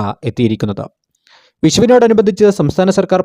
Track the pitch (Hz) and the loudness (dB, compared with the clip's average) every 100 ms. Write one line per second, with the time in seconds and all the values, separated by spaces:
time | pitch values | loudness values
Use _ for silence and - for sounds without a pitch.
0 | 101 - 120 117 117 110 107 101 - _ | -6 -6 -8 -2 -2 -2 -6 -8 -12 _
1 | _ _ _ _ _ _ 160 - 226 247 | _ _ _ _ _ _ -2 2 2 4
2 | 233 220 208 208 208 196 147 - 190 190 | 2 2 0 2 0 2 -2 -2 0 -2
3 | 180 185 | 0 -2